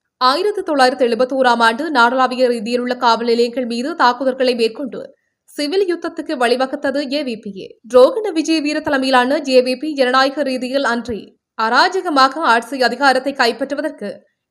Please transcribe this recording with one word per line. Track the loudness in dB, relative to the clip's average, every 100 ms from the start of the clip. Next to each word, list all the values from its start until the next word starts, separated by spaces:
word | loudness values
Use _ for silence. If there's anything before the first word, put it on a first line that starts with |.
| _ -2
ஆயிரத்து | 0 2 0 -4
தொள்ளாயிரத்து | -2 2 2 2 0
எழுபத்தோராம் | 0 0 2 2 4
ஆண்டு | 2 0 0
நாடளாவிய | 2 2 2 0 2 0
ரீதியிலுள்ள | 0 -2 -4 -4 0
காவல் | 2 2 2
நிலையங்கள் | 0 0 -2 -4
மீது | -4 -4 0
தாக்குதல்களை | 0 2 -2 0 0 0
மேற்கொண்டு | -2 -4 -10 -10 -16 _ _ _ _
சிவில் | -8 -4 -2 -2
யுத்தத்துக்கு | -4 -8 -8 -6 -2
வழிவகுத்தது | 0 0 -2 -4 -4 -4 -2
ஏ | -4
வி | -4 -8
பி | -12 -14
ஏ. | -16 -20 2
ரோகண | 6 6 4 -4
விஜய | -2 0 0
வீர | -2 -4
தலைமையிலான | -2 -2 2 2 2 0
ஜே | 2 2
வி | 2 -2
பி | -4
ஜனநாயக | -2 2 2 2 0
ரீதியில் | -4 -4 -4 -2 -2
அன்றி | -4 -6 -10 -12 _ _ -6
அராஜகமாக | 0 2 2 0 -2 2 2 2 0
ஆட்சி | 0 0 -2
அதிகாரத்தை | -2 2 2 2 0
கைப்பற்றுவதற்கு | -2 -2 -2 -6 -4 -6 -8 -12 -14 _ _ _